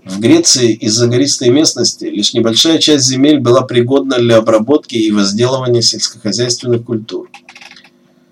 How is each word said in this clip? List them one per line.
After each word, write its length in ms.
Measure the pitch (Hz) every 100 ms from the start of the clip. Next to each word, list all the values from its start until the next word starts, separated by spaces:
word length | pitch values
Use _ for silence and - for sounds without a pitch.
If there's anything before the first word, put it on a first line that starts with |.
В 160 | 92 98
Греции 540 | 117 165 - - 117
из-за 340 | 107 113 113 120
гористой 440 | 123 139 - 120
местности 520 | 143 156 127 - -
лишь 300 | 110 104 -
небольшая 460 | 120 117 113 165 160
часть 260 | 156 147 131
земель 340 | 131 147 143
была 220 | 120 131
пригодна 560 | 123 123 120 139 135 123
для 220 | 120 113
обработки 560 | 113 110 113 151 - 117
и 140 | 110
возделывания 720 | 104 101 104 123 131 127 120
сельскохозяйственных 1040 | 117 - - - 104 107 120 - 120 117
культур. 460 | 117 110 - 92 - - - - - - - _ _ _ _